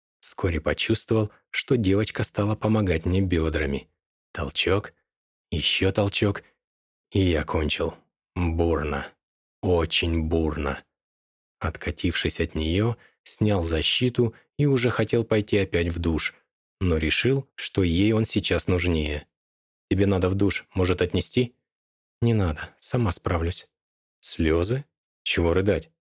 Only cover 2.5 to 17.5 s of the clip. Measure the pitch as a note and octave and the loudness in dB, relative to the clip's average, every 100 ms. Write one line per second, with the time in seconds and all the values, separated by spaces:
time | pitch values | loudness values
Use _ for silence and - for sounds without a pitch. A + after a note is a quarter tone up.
2.5 | A2 A2 A2 G2 E2 F2 F#2 F#2+ E2+ D#2+ | 0 2 2 2 0 0 0 2 0 0
3.5 | D2+ D2 C2+ - _ _ _ _ - C#2+ | 0 -2 -4 -8 _ _ _ _ -8 -6
4.5 | - - G2 - _ _ _ _ _ - | -2 0 0 -2 _ _ _ _ _ -8
5.5 | D#2+ - - F#2+ G#2 G2+ - G#2 - - | -4 -2 0 2 2 0 2 0 -2 -10
6.5 | _ _ _ _ _ _ G#2 F#2 D#2 - | _ _ _ _ _ _ 2 2 2 0
7.5 | F2 D2+ - E2 - _ _ _ - E2+ | -2 -2 -2 -4 -6 _ _ _ -4 -2
8.5 | E2 E2 D#2 D2+ C#2+ - _ _ _ _ | 0 0 0 -2 -4 -8 _ _ _ _
9.5 | - G2+ F2 D#2+ - F2 E2 D#2 E2 D#2+ | -8 0 0 2 -2 0 0 0 0 0
10.5 | D#2 C#2 C#2 - _ _ _ _ _ _ | -2 -4 -6 -10 _ _ _ _ _ _
11.5 | - E2 - - - F2 - E2+ - D#2+ | -8 -6 -6 -8 -4 -2 -2 -2 -2 -4
12.5 | D#2 D#2 F2+ A2+ A#2 _ _ - - G#2+ | -2 -2 0 0 -2 _ _ -12 -2 2
13.5 | G2 E2 D#2+ - - B2+ A#2+ A#2 - _ | 2 0 0 0 0 -2 0 -2 -2 _
14.5 | - D3 C3 A#2+ - A2 A#2 A2+ G#2+ G2+ | -2 2 2 0 0 0 0 2 0 2
15.5 | G#2 F#2 E2+ E2+ E2 E2+ D#2 - - _ | 0 0 0 0 -2 -2 -2 -4 -8 _
16.5 | _ _ - F2+ D#2+ D#2 - B2 C3+ - | _ _ -4 0 0 0 0 0 0 -2